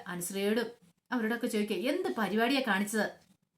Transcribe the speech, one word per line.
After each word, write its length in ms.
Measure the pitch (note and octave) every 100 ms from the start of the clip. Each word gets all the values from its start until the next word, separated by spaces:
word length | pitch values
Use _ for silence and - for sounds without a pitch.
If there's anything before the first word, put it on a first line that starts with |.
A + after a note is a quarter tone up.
| -
അനുശ്രീയോടും 600 | F3 F3 G3 G3+ A3+ A3+ - _ _ -
അവരോടൊക്കെ 360 | A#3+ A3 G#3 A#3
ചോദിക്കുക, 300 | G#3+ G#3 F#3 B3
"എന്ത് 180 | F4 F#4
പരിപാടിയാ 480 | A#3 G3 G#3+ A#3 C4+
കാണിച്ചത്? 460 | A3+ G3 G#3 A3 F#3+ - _ _ _